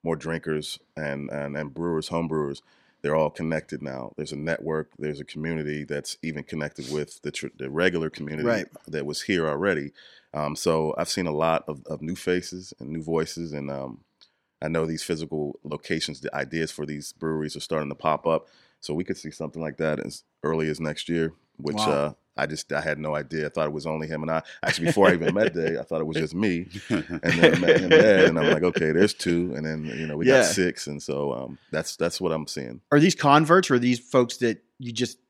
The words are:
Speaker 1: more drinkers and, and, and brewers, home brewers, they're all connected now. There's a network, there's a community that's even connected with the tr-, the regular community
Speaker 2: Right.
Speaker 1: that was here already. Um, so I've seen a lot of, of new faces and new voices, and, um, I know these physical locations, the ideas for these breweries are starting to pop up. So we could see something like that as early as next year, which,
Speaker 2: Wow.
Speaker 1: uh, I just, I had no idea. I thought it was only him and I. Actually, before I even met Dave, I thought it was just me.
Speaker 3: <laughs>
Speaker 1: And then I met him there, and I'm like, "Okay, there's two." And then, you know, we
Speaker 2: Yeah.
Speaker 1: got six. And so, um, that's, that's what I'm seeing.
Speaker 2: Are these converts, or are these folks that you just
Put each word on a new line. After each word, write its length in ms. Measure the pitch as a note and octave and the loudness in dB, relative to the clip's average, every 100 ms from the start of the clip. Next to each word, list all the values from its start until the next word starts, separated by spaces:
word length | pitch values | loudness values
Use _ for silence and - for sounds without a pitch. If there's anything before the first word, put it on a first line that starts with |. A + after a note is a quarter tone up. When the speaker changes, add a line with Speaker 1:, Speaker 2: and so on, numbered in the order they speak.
Speaker 1:
more 140 | E2 D#2+ | -2 -2
drinkers 600 | D2+ E2 D#2+ D#2 D2+ - _ - | -2 -6 -2 -4 -4 -12 _ -8
and, 340 | D2+ C#2 C#2+ | -6 -6 -6
and, 260 | D2 C#2+ C#2+ | -6 -6 -6
and 160 | D2+ | -8
brewers, 340 | C2+ E2+ D#2+ D#2 | -6 -2 -2 -2
home 200 | E2 E2 | -2 -2
brewers, 340 | D#2 C#2+ C#2+ _ _ _ _ | -2 -2 -6 _ _ _ _
they're 120 | D2 | 0
all 160 | D#2 D#2 | 2 2
connected 520 | - D#2+ D#2+ - D#2 | 0 -2 -2 -4 -10
now. 300 | C#2+ C2 A#1+ - | -8 -8 -10 -8
There's 160 | D2+ | -8
a 40 | D2 | -6
network, 520 | D#2 E2 C#2+ D#2 D#2 - | -4 -4 -2 -4 -4 -8
there's 220 | D2+ C#2+ | -8 -6
a 40 | |
community 600 | C#2+ D#2 D#2 D#2+ D2+ D2+ | -10 -6 -4 -2 -4 -6
that's 320 | D2 D2 C#2+ - | -6 -8 -8 -8
even 200 | E2 D2 | -8 -8
connected 480 | D2 D#2 D2+ - C2 | -8 -6 -6 -8 -6
with 300 | D2+ D2 - | -6 -6 -8
the 100 | D2 | -10
tr-, 160 | - C#2 _ | -8 -10 _
the 100 | C2+ | -6
regular 400 | D2 F2+ E2+ D#2+ | 2 2 2 -4
community 400 | - D2 D#2 D#2 | -6 -8 -2 0
Speaker 2:
Right. 180 | A#2 - - - | 0 -4 -14 -8
Speaker 1:
that 160 | D#2 | -6
was 160 | C#2+ D2 | -4 -6
here 240 | - F#2 D#2+ | -2 0 2
already. 460 | D2 G2 E2 C#2+ - - - _ | 0 0 0 -2 -12 -20 -20 _
Um, 240 | D2 D2 D2 | -4 -4 0
so 380 | - D#2+ D#2 D#2 | 2 2 2 0
I've 140 | E2 | -2
seen 160 | - F2 | -2 -2
a 60 | |
lot 320 | D2+ E2 D#2+ - | 2 2 2 -2
of, 160 | D2 - | -10 -8
of 140 | D#2 | -8
new 160 | D#2 F2+ | -6 -6
faces 560 | - F2+ - F2+ F#2 - | 0 0 -2 -12 -14 -14
and 80 | C2+ | -8
new 140 | D#2+ | -8
voices, 500 | D#2 E2 - - E2 | -2 0 -2 -6 -8
and, 180 | D2 C#2+ | -8 -6
um, 300 | C#2 C2+ - _ _ _ _ _ _ | -8 -8 -12 _ _ _ _ _ _
I 60 | D#2 | -2
know 180 | E2 D#2+ | 0 0
these 160 | D#2+ | -4
physical 580 | - E2 D#2+ D#2 D2 - | -4 -4 -4 -4 -4 -6
locations, 560 | D2 D2 - E2 - D2 | -10 -10 -4 -4 -4 -8
the 120 | - | -8
ideas 380 | D2 C2+ D#2+ D#2+ | -6 -4 -4 -4
for 140 | - D2 | -4 -8
these 260 | D2 D2 | -8 -10
breweries 440 | - D#2+ D#2 D2+ D2+ | -6 -4 -2 -4 -8
are 40 | |
starting 300 | - D#2+ D2 | -4 -4 -4
to 40 | |
pop 320 | C#2 - D2+ E2+ | -2 0 0 2
up. 220 | D#2+ - _ _ _ | 0 -2 _ _ _
So 140 | - | -6
we 100 | D2+ | -4
could 140 | F#2 F#2+ | -4 -6
see 120 | D#2 | -10
something 300 | - D#2 D#2+ | -10 -10 -6
like 160 | D#2+ C#2 | -8 -2
that 240 | D#2+ D2 | -2 -2
as 240 | - - _ _ | -4 -10 _ _
early 280 | D2+ D#2+ D#2+ | -2 0 0
as 100 | D2+ | -2
next 300 | D#2 D2+ - | -4 -6 -2
year, 240 | E2+ D#2+ - _ _ | 0 0 -4 _ _
which, 180 | D2 D2+ | -4 0
Speaker 2:
Wow. 140 | D2 | 2
Speaker 1:
uh, 220 | C#2+ D2 - _ - | 2 0 -4 _ -4
I 80 | C#2+ | -4
just, 260 | D2+ - | -4 -4
I 80 | C#2+ | -2
had 180 | D#2 D2+ | 0 -2
no 160 | D2+ | -2
idea. 320 | D2+ C#2 D#2 D2+ | -4 -2 -4 -4
I 20 | |
thought 160 | - D#2 | -2 -2
it 60 | |
was 120 | D2+ D#2 | -2 -4
only 200 | D#2 D#2 | -4 -4
him 160 | D#2 | -4
and 80 | D#2 | -2
I. 120 | D#2+ - - | -2 -4 -6
Actually, 240 | - - E2 | -4 0 0
before 220 | - F#2+ | 4 4
I 40 | |
even 220 | F2 E2+ | 4 0
met 180 | F#2+ A2 | 2 0
Dave, 260 | E2+ D#2+ D2+ | 0 -2 -4
I 40 | |
thought 180 | C2 E2 | -4 -4
it 60 | D#2+ | -4
was 100 | D#2+ | -4
just 180 | D#2 | -4
me. 340 | E2+ G#2+ F2 F2+ F#2 | -2 0 0 -4 -12
Speaker 3:
<laughs> 100 | - | -4
Speaker 1:
And 320 | A2+ - E2+ | -4 -2 -4
then 320 | E2+ E2+ - | 0 6 6
I 40 | F2 | 6
met 220 | E2+ D#2+ | 6 4
him 100 | F#2 | 8
there, 360 | D#3+ G#2+ F#2+ - | 8 8 8 8
and 120 | E2 | 6
I'm 120 | - | 4
like, 120 | - | 4
"Okay, 300 | F2 E2+ D#2+ | 2 2 2
there's 200 | D#2 G#2 | 6 4
two." 400 | - F2 E2+ F2+ | 4 0 2 2
And 100 | C#2 | -2
then, 200 | D#2 D#2 | -4 -4
you 220 | D#2 B1 D#2+ | -6 -6 -6
know, 100 | D2 | 0
we 100 | A2 | 6
Speaker 2:
Yeah. 140 | C3 | 8
Speaker 1:
got 60 | G2 | 6
six. 400 | D#2 F2+ - - | 4 2 0 -8
And 160 | D2 | -8
so, 320 | - C#2+ D2 | -6 -4 -2
um, 240 | B1 B1+ C#2 _ | -4 -8 -14 _
that's, 240 | D2+ D#2+ - | -4 -4 -2
that's 220 | E2+ - | -2 0
what 140 | F2+ | -2
I'm 140 | D#2+ D2 | -2 -4
seeing. 340 | - B1+ A#1+ _ | -8 -10 -12 _
Speaker 2:
Are 80 | D3 | 6
these 160 | E3+ | 6
converts, 560 | - D3 C#3+ D#3 F3 F#3 | 4 6 8 8 6 6
or 40 | |
are 40 | B2+ | 4
these 200 | A#2+ B2 | 4 0
folks 400 | - C3+ A#2+ - | 2 2 2 2
that 240 | A#2+ G#2+ _ _ | -2 -2 _ _
you 120 | A#2+ | -10
just 280 | A2+ B2 - | -4 -4 -4